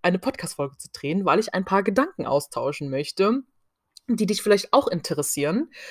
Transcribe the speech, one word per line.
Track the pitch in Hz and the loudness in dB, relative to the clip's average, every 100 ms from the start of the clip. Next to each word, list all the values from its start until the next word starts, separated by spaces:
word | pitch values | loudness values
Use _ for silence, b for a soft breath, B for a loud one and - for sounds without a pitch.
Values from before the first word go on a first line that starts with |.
eine | 175 185 | 0 0
Podcast-Folge | - - 175 - 139 - | -2 -6 -8 -6 -8 -10
zu | - | -20
drehen, | - 139 180 185 | -8 -4 0 2
weil | 165 | 2
ich | 214 | 2
ein | 185 190 | -2 0
paar | 196 | 0
Gedanken | 202 196 320 - - | 2 2 0 -2 -2
austauschen | 143 - - 127 147 143 | -2 -2 -4 -4 -4 -4
möchte, | 135 - - 196 262 - _ _ _ _ - - | -4 -2 2 2 2 -4 _ _ _ _ -10 -4
die | 226 202 | 0 0
dich | 208 | 0
vielleicht | 208 202 - | 4 2 4
auch | 254 277 | 2 2
interessieren. | 175 - 147 147 - 143 202 330 B B | -2 -4 -4 -2 -2 0 0 -2 B B